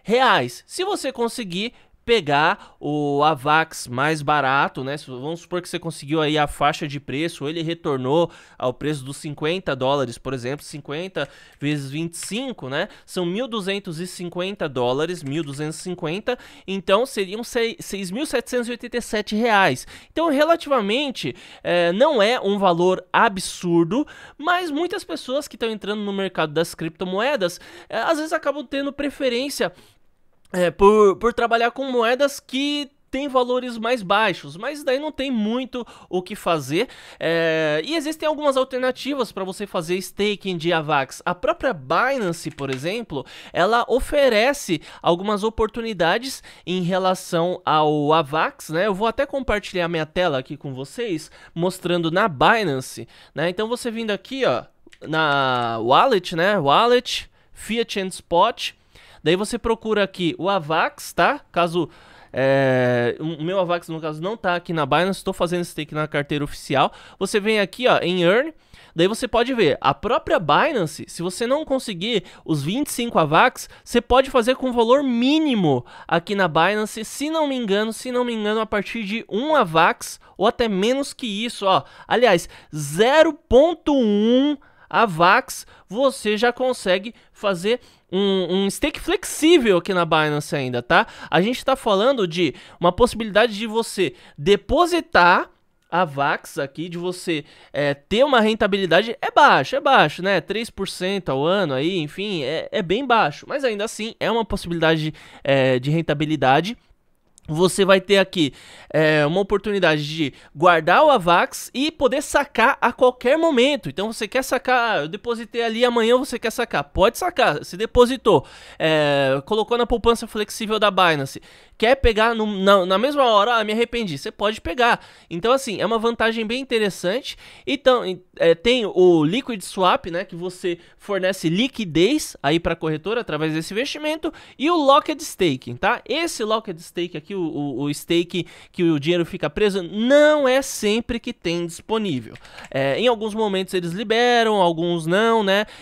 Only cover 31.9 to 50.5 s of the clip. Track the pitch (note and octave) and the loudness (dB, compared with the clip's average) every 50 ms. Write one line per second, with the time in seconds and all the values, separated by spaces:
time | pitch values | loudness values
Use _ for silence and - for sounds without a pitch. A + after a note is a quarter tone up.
31.9 | B3+ A#3+ A3+ A3+ B3+ B3+ C#4+ C#4 C#4 - _ - - C4 C#4 D4 D4 D4 C#4+ C4 | 0 0 2 2 2 2 0 0 -2 -4 _ -8 -6 -4 -2 -2 -4 -4 -6 -8
32.9 | _ _ _ _ - C4 C#4+ C#4+ B3+ C4 B3 B3 B3 B3+ B3 B3+ A#3 A3+ G#3+ A3+ | _ _ _ _ -6 -6 -4 -2 0 0 0 0 0 -2 -4 -6 -8 -6 -4 -2
33.9 | B3 B3 G3 E3+ G3 G#3 A3 G#3 E3+ - - C#3+ C#3+ F3 A3+ C4+ D#4 C#4+ D4 C#4 | -2 -2 0 0 2 2 2 0 -2 -4 -8 -16 -14 -10 -10 -10 -8 -6 -4 -2
34.9 | B3+ C#4 D4+ D#4 D4+ - C4 C#4 B3+ A3 G#3 G#3 A3+ B3+ C4 - - B3 A3+ - | -2 -2 -4 -6 -6 -6 -6 -4 -2 -2 -2 -2 -2 -4 -6 -6 -8 -10 -10 -12
35.9 | - - - - - F#3 F3+ - G#3+ - - F#3+ E3+ D#3 C3+ B2+ D3 E3+ A#3+ C4 | -16 -20 -14 -6 -6 -6 -4 -6 -10 -6 -2 -2 -2 -2 -2 -2 -2 -2 -2 -4
36.9 | - - - - - - - D#3+ E3 E3 E3 E3 D#3+ D#3+ D#3+ D3+ D3+ D#3 D#3+ B3+ | -6 -20 -20 -20 -12 -6 -4 -2 0 0 0 0 0 0 0 0 0 -2 -2 -2
37.9 | D#4 E4+ C4+ D4+ D#4 D#4 E4 D4+ D#4 C#4+ D4+ C#4+ C4 C4 C4 C4 C4 B3 B3+ B3+ | -4 -4 -4 -4 -6 -4 -4 -4 -2 0 0 0 2 0 0 -2 -4 -4 -2 -2
38.9 | B3 - - B3+ D4 C#4 A#3 - - G3+ F#3+ F#3 F#3+ - G#3 F#3+ - F#3+ E3 D#3+ | -4 -4 -6 -6 -4 -4 -6 -6 -6 -10 -8 -8 -8 -10 -10 -8 -6 -6 -4 -2
39.9 | F3+ G3 F#3 - - - G3+ G#3 G#3 - - G3 F#3 E3+ D3+ F3 E3+ D#3+ D#3 D3+ | -4 -4 -4 -8 -6 -2 -2 -2 -2 -4 -4 -6 -6 -4 -2 0 0 0 0 0
40.9 | D#3 C#3 C3+ - - - - F3 F3+ - - C#4 E4+ E4+ - C#4 A3+ D#3 B2+ C3 | 0 -2 -2 -4 -8 -8 -6 -6 -6 -2 -2 -2 -2 0 -2 -4 -4 -4 -4 -2
41.9 | D#3+ F#3 A3+ B3+ C#4 C4 G#3+ F3 E3 E3 - D#3 - - C#3 C3 C3 B2+ C3+ E3+ | 0 0 2 0 0 -2 -2 -4 -4 -6 -8 -12 -10 -8 -6 -6 -6 -6 -6 -6
42.9 | G3+ A#3+ A3+ - D#3+ C3+ B2 - - - - - - - E4 G#3+ A3+ A#3+ - - | -6 -6 -8 -8 -8 -10 -10 -10 -16 -20 -16 -8 -2 0 0 2 2 0 0 0
43.9 | A3 C4 - - D#4 D4 C#4 C4 A3+ G#3 A3+ C4+ C#4+ - - - F3 C#3+ - - | 0 -2 -2 0 0 2 4 4 4 4 2 2 0 -2 -4 -4 -4 -4 -4 -10
44.9 | - - - D3+ E3+ F3 F#3+ G#3 G#3+ G3+ G3+ A3+ A3 - A3+ G#3 - A#3+ A3+ A3+ | -14 -4 0 0 0 0 0 -4 -4 -2 -2 -4 -2 -2 -4 -4 -4 -6 -8 -6
45.9 | A3 E3+ E3+ D#3+ F3+ A#3 B3 C4+ - - - - - - - D#3+ F3+ F#3 F3+ E3 | -2 0 0 2 0 0 -2 -6 -12 -12 -16 -20 -20 -16 -8 -6 -4 -2 -2 0
46.9 | F#3+ F#3 F#3+ F#3 F#3 F#3 - - - E3 E3 F3+ F3+ - - - D3+ D#3 D3+ D3+ | 0 0 0 0 -2 -2 -4 -4 -2 -2 0 -2 -2 -4 -2 0 2 2 2 2
47.9 | D3+ D3+ D3 C#3+ D#3 D#3+ D#3+ C3 D3 D#3 F3+ C4 - - - - D3+ E3 F#3+ A3 | 2 0 2 2 2 2 2 0 -2 -2 -2 -2 -4 -8 -14 -6 -4 -2 -2 -2
48.9 | F#3+ F3+ A3 A3+ A3 - C#4 C#4 - C#4 C4 - A3 G#3 G3+ - - F3+ E3+ E3 | -2 -2 -2 -4 -2 -2 -4 -4 -4 -6 -4 -2 -4 -4 -4 -6 -4 -4 -2 -2
49.9 | E3+ D#3+ D#3 D3+ - F3+ F3+ F3 C#3+ C3 C3 - | -2 -4 -4 -4 -2 -2 0 0 0 -2 -4 -6